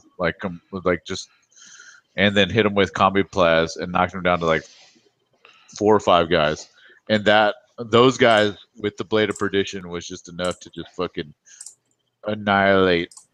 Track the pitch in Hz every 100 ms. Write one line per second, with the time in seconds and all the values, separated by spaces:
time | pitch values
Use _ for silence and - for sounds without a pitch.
0 | _ - 82 - 95 87 _ 98 90 87
1 | - 92 - _ _ _ - - - -
2 | _ - 101 101 90 110 104 101 92 -
3 | 95 98 92 98 85 82 82 - 90 90
4 | 90 95 90 87 82 80 - - _ _
5 | _ _ _ _ - _ _ - 104 104
6 | - 87 85 85 76 78 - _ _ _
7 | - 107 104 107 104 - _ - 113 117
8 | 131 120 120 107 104 92 _ - 104 -
9 | 98 107 101 - 101 98 95 98 87 87
10 | - 92 - 85 90 - - 82 - -
11 | 87 90 76 _ _ - - _ _ _
12 | _ _ 107 107 104 98 98 95 92 85
13 | 87 - _